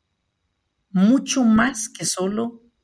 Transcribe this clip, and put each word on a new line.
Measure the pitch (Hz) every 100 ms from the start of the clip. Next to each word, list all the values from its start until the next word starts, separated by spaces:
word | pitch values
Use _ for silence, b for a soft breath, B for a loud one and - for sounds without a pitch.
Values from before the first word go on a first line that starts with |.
| _ _ _ _ _ _ _ _ _
Mucho | 185 202 277 - 269 226
más | 220 240 - -
que | - 165
solo | - 190 214 233 - _ _